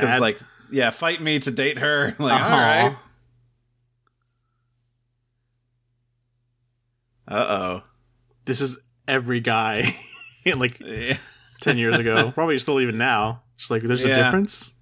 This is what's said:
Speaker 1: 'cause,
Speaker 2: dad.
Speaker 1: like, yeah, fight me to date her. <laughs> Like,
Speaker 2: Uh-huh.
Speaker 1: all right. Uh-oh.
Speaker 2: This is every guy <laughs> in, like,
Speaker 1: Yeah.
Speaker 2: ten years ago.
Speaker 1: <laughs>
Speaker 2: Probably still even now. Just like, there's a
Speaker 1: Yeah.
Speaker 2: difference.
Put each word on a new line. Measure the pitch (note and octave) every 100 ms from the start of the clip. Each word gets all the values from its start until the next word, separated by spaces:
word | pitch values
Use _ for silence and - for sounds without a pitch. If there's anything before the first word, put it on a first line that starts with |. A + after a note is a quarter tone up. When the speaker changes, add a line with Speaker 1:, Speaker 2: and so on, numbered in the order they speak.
Speaker 1:
'cause, |
Speaker 2:
dad. | A#2+ B2+
Speaker 1:
like, | A#2 G#2 - - -
yeah, | C3+ A#2+
fight | - E3 E3+
me | D#3 D3+
to | C3
date | A#2+ C#3 C3+
her. | D3 D3 D3 -
<laughs> |
Like, | C#3+ C3+
Speaker 2:
Uh-huh. | -
Speaker 1:
all | D3+
right. | C#3+ D#3+ C#3 C#3 - _ _ _ _ _ _ _ _ _ _ _ _ _ _ _ _ _ _ _ _ _ _ _ _ _ _ _ _ _ _ _ _ _ _ _ _ _ _ _ _ _ -
Uh-oh. | - - G2 F#2 F2+ - _ _ _ _ _
Speaker 2:
This | - B2+
is | C3+ B2+ _ _ -
every | C3+ A#2+ A#2+
guy | A#2 A2 A2 G#2+ B2 - - -
<laughs> | - -
in, | F3+ C#3+
like, | B2+ -
Speaker 1:
Yeah. | - A2 A#2+ C#3 - - _ -
Speaker 2:
ten | D3 B2
years | A#2 A#2+
ago. | A2+ A2+ A2+
Speaker 1:
<laughs> |
Speaker 2:
Probably | C#3+ E3 C3+
still | C3+ C#3
even | B2 A2
now. | B2+ A2 A2 A#2 _ _
Just | -
like, | A#2
there's | A#2 B2
a | C3
Speaker 1:
Yeah. | C3
Speaker 2:
difference. | B2+ F#3 G#3 - - -